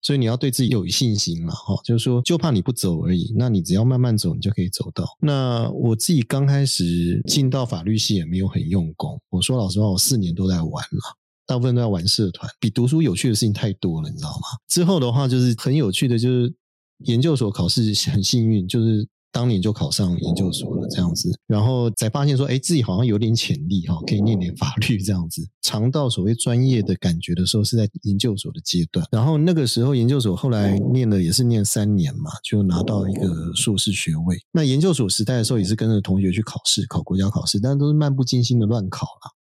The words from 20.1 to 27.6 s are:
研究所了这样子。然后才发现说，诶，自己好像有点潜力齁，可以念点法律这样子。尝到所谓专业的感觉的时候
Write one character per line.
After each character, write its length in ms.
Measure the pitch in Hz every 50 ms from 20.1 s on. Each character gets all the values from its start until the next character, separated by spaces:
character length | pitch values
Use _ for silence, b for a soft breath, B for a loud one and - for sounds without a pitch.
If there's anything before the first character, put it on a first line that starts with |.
| 87 80
研 140 | 85 87 85
究 160 | 85 98 90
所 240 | 82 - - - -
了 120 | - - -
这 100 | - -
样 140 | 90 87 80
子。 220 | - - - - - _
然 180 | _ 117 104 107
后 260 | 117 131 123 120 117 104
才 160 | - - 110
发 180 | - 143 143
现 100 | 143 139
说， 100 | 127 139
诶， 120 | 139 123 135
自 160 | - - 175
己 80 | 151 113
好 140 | - 90
像 80 | 95 127
有 140 | 123 104 104
点 160 | 117 110 113
潜 220 | 113 - - 87 71 73 85
力 140 | 95 95 82
齁， 220 | 87 90 80 80
可 80 | - -
以 60 | 101
念 180 | 101 110 113 98
点 160 | 90 87 -
法 180 | - - - -
律 220 | - 110 - 120 101
这 140 | 95 98 101
样 160 | 92 85 82
子。 180 | - - - - _ _ -
尝 280 | - - 107 107 120
到 180 | 135 156 143 123
所 160 | - - 90
谓 100 | 104 117
专 320 | 113 - 123 120 120 127
业 160 | 135 127 113 101
的 120 | 90 92
感 240 | - - 92 85 82
觉 140 | - - 87
的 100 | 85 92
时 120 | 92 -
候 60 | 110